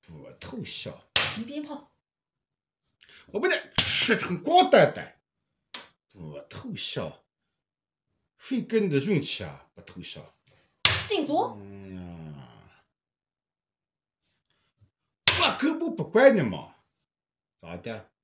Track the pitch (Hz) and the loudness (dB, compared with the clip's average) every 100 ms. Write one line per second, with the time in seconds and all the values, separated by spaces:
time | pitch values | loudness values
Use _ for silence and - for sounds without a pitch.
0 | _ 80 65 - - 247 170 - - 90 | _ -20 -18 -18 -12 -10 -10 -10 -10 -12
1 | _ - - - 233 285 294 285 - _ | _ 0 0 -4 -8 -10 -10 -12 -16 _
2 | _ _ _ _ _ _ _ _ _ _ | _ _ _ _ _ _ _ _ _ _
3 | - - - 202 349 311 - - - - | -20 -20 -8 -2 2 0 0 0 2 2
4 | - 208 - 175 - 349 359 220 156 - | 2 2 0 -4 4 6 8 8 8 2
5 | - - _ _ _ _ _ - - _ | -12 -16 _ _ _ _ _ -16 -16 _
6 | _ 104 80 71 - - 262 185 - - | _ -16 -14 -14 -14 -14 -10 -8 -6 -6
7 | 85 - _ _ _ _ _ _ _ _ | -8 -10 _ _ _ _ _ _ _ _
8 | _ _ _ _ - 262 - 226 202 139 | _ _ _ _ -4 -4 2 2 4 2
9 | 147 180 - - 90 71 - - - - | 2 0 0 -6 -8 -12 -20 -20 -20 -16
10 | 82 - - _ _ _ _ _ - - | -16 -16 -18 _ _ _ _ _ 2 2
11 | - 403 294 302 427 107 - 196 196 185 | 0 -2 0 0 0 -4 -16 -16 -12 -12
12 | - 82 80 71 62 55 - _ _ _ | -12 -12 -14 -16 -18 -20 -20 _ _ _
13 | _ _ _ _ _ _ _ _ _ _ | _ _ _ _ _ _ _ _ _ _
14 | _ _ _ _ _ _ _ _ _ _ | _ _ _ _ _ _ _ _ _ _
15 | _ _ - - 311 - 294 320 330 - | _ _ 2 4 2 2 -2 -2 -6 -6
16 | 156 214 269 226 123 80 64 - _ _ | 0 6 8 6 0 -4 -10 -20 _ _
17 | _ _ _ _ _ _ 82 87 113 110 | _ _ _ _ _ _ -14 -12 -10 -12
18 | - _ | -14 _